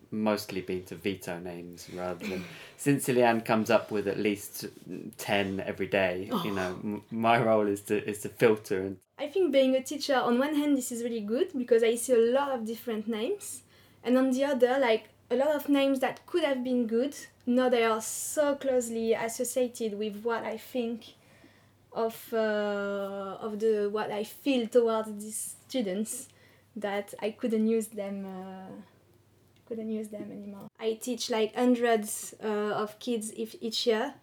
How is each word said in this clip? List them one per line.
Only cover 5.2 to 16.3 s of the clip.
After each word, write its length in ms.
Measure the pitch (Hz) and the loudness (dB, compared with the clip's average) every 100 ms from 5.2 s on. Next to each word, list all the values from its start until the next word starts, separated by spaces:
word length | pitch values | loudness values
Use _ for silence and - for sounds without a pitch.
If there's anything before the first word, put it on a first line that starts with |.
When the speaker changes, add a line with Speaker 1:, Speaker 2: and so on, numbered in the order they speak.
| - 104 98 95 101 | 0 0 0 -2 -6
Speaker 1:
every 220 | 101 95 | -6 0
day, 420 | 101 92 90 104 - | 2 2 0 -4 -4
you 80 | 107 | -2
know, 240 | 98 92 92 | -2 -4 -4
Speaker 2:
Oh. 40 | 107 | -6
Speaker 1:
m-, 80 | 107 - | -8 -6
my 260 | 113 113 120 | 0 4 4
role 240 | 113 110 104 | 6 4 4
is 140 | 101 | 0
to, 120 | - 104 - | 0 -2 -2
is 120 | 104 | -6
to 60 | 101 | -8
filter 520 | - 120 107 - 95 | 4 6 6 0 -2
and 140 | 98 98 _ - | -2 -8 _ -10
Speaker 2:
I 80 | 294 | -4
think 220 | 381 349 | 0 4
being 240 | 269 262 | 6 4
a 80 | 262 | 4
teacher, 320 | 262 294 285 | 0 -4 0
on 240 | 254 233 240 | 2 2 2
one 160 | 285 | 2
hand, 220 | 294 294 277 | 2 2 2
this 160 | 247 | 0
is 100 | 233 | -6
really 200 | 240 233 | -4 -4
good 260 | 208 240 370 269 | -2 0 0 -2
because 260 | 247 226 | 4 4
I 120 | 226 240 | 6 2
see 160 | - | 2
a 60 | 240 233 254 | 4 6 4
lot 120 | 285 | 2
of 120 | 262 220 | -2 -4
different 420 | 226 - 220 220 | -6 -6 -4 -4
names, 540 | 214 254 403 - - - - - _ | -2 -2 -4 -8 -14 -18 -20 -20 _
and 140 | - 254 | 2 4
on 120 | 262 | 4
the 140 | 254 | 2
other, 340 | 277 262 240 269 | 2 4 4 4
like, 260 | 247 220 - _ - | 4 2 0 _ -2
a 60 | 247 | 2
lot 200 | 285 294 | 2 2
of 140 | 277 | 2
names 300 | 277 277 262 | 4 4 2
that 240 | 262 - | 0 -4
could 180 | - | -4